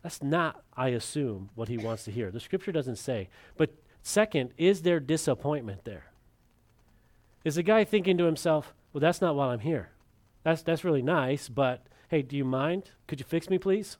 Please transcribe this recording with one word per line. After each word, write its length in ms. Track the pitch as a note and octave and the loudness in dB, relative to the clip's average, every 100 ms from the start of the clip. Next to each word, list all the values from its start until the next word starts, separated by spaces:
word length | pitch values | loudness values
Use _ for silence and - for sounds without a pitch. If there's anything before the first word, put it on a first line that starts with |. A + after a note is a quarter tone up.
That's 200 | E3+ - | -12 -6
not, 400 | C#3 E3 D#3+ - _ - | -2 0 0 -4 _ -2
I 120 | C3 | 0
assume, 600 | A#2+ - D3+ C3+ G2+ F#2+ | 0 -2 -4 -2 -4 -10
what 140 | - A2+ | -8 -6
he 100 | A#2+ | -4
wants 260 | A2 A2+ | -4 -6
to 80 | - | -6
hear. 180 | G#2+ G2+ | -6 -6
The 80 | G#2+ | -6
scripture 340 | - F#3+ - | -4 -4 -2
doesn't 240 | D#3+ C3 C3+ | -4 -4 -6
say. 320 | - A#2+ F#2+ - - - | -4 -4 -6 -14 -20 0
But 140 | D#3 - _ _ | 0 0 _ _
second, 500 | - - G#3+ D#3 B2 - | -2 0 2 0 -4 2
is 260 | E3+ G3 | 2 4
there 180 | E3+ E3+ | 2 0
disappointment 840 | C3+ D#3 - B2+ C#3+ D3 A2+ F#2+ | 2 0 2 0 0 -2 -4 -10
there? 280 | - F#2 - _ _ _ _ _ _ _ _ _ _ _ _ _ | -12 -14 -18 _ _ _ _ _ _ _ _ _ _ _ _ _
Is 120 | D#3+ D3+ | -4 0
the 60 | |
guy 220 | E3+ A3 | 4 4
thinking 320 | G3+ G#3+ F#3 F3 | 4 2 4 4
to 60 | |
himself, 480 | E3+ D#3 F3 D#3 - - _ | 4 2 2 2 0 -18 _
"Well, 80 | D3 | 0
that's 200 | D3+ F3 | 2 4
not 140 | F3+ | 0
why 180 | C#3+ C#3 | 2 0
I'm 80 | A#2+ | -2
here. 300 | C3 D3+ F2 _ _ _ _ _ | -2 -4 -4 _ _ _ _ _
That's, 180 | D#3+ D#3+ | -2 0
that's 220 | - E3 | 0 0
really 180 | F3+ D3 | 2 2
nice, 460 | B2+ E3+ C3 C#3+ - | 2 2 2 -2 -4
but 380 | A#2+ C3 B2+ - - _ | 0 0 0 -10 -20 _
hey, 140 | D#3+ | -2
do 140 | B2+ C#3+ | -2 -4
you 80 | |
mind? 480 | C3 C3 D3 F#3 - _ - | -2 0 0 -2 -6 _ -12
Could 140 | C#3+ | -10
you 60 | B2+ | -4
fix 240 | E3 - | -4 0
me, 80 | F#3 | 0
please?" 380 | G3 G3 G3+ - | 2 0 -2 -14